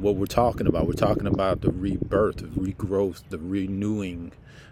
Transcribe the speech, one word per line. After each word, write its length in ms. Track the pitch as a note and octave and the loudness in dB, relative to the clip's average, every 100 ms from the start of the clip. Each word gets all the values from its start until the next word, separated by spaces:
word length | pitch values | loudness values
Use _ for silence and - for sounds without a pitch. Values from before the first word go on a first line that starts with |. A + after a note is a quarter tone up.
what 160 | G2 G2 | 0 2
we're 100 | G2 | 2
talking 400 | - A#2+ A2 G2 | 4 2 2 0
about. 220 | E2 E2 | 2 0
We're 60 | F2 | 2
talking 340 | G#2 G#2+ G2+ | 2 2 0
about 320 | F#2+ F#2+ F2 | 2 2 2
the 100 | G#2 | 0
rebirth, 680 | F2 G2 - - G2 G#2 - | 0 -2 -2 0 2 2 0
the 100 | - | -6
regrowth, 760 | - F#2+ G2 G#2 G2 G2+ - - | -4 -4 -4 -2 0 0 -2 -10
the 80 | F2 | -10
renewing 920 | E2 G2 F#2+ F#2+ G#2 G#2+ F#2+ F2 E2+ - - - - | -4 -2 -2 -2 -2 -2 -4 -6 -10 -14 -20 -20 -20